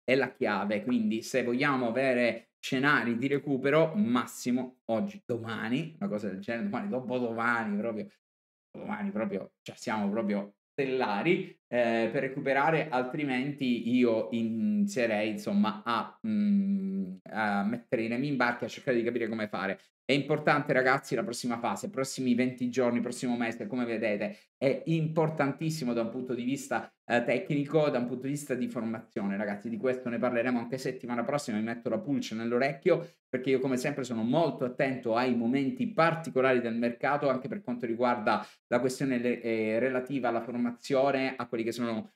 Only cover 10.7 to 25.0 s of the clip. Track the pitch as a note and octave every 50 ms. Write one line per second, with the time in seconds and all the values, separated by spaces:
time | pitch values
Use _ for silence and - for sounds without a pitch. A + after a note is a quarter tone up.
10.7 | - - C3+ C3 C3 C3 A#2+ G#2+ G2+ G2+ C3+ E3 F#3 - - - - _ _ -
11.7 | A#2+ A#2+ A#2+ A#2 A2+ A2+ A2+ A2+ - C#3 C3 C3 C3 C#3 B2 C3+ C3 C#3 C#3+ D#3+
12.7 | D#3+ D3+ - D#3 B2 B2+ B2+ B2+ D3 D#3 D3+ C3+ B2+ B2 C3+ D3 C#3+ - C3+ B2
13.7 | A#2+ A2+ A#2 A#2 B2 B2+ B2 A#2 A2+ A2 - - A#2+ A#2 A2+ A2 A2+ A2+ G#2+ G#2
14.7 | G#2 G#2 G2+ G2+ - B2+ A#2 A2 G#2+ G#2 A2 A2 G#2+ G2+ - A#2 G2+ G2+ G#2 G#2+
15.7 | G#2 - - A#2+ A#2 A2 G#2 - - _ - A2 G#2+ G#2 G#2 G#2 G2+ G2 G2 G2
16.7 | G2 F#2+ F#2+ F#2+ F#2+ G2 F#2+ F#2 F#2 F#2 _ - - G#2+ A2 G#2 G2+ G2+ G2+ G#2+
17.7 | A#2+ A#2+ - - C3 A#2 A2+ A2+ A#2 B2+ C#3+ D3 C#3+ B2 A#2+ A#2+ A#2+ - B2 G#2+
18.7 | - - - C#3 B2 A#2 A2+ A#2 B2 A#2+ A#2 G#2+ A2+ A2 G#2+ G#2 - F#2 F#2+ G2
19.7 | F#2 - - _ _ _ _ - C#3 C#3+ C#3 - D3+ D3 D3+ E3+ D3 D3 C#3 -
20.7 | C#3+ B2+ B2+ B2+ C3+ C#3 - - C3+ A2+ G#2 A#2 A#2+ - - B2 A#2 A2+ A#2 A2
21.7 | G2 - - G2 - B2+ C3+ - - - C3 B2 A#2+ A#2 B2+ B2+ B2+ - B2+ B2
22.7 | A#2+ C3 B2 A#2+ A#2 A#2 A2 A#2+ A#2+ - C3+ B2 A#2+ A#2+ A#2+ A2+ A2+ - G#2+ G2+
23.7 | C3 B2 A#2+ A#2 A2+ G#2+ A#2 G#2+ G#2 G2+ G#2+ G2+ G#2 - - _ _ - C3+ C#3
24.7 | B2+ - - E3 E3 E3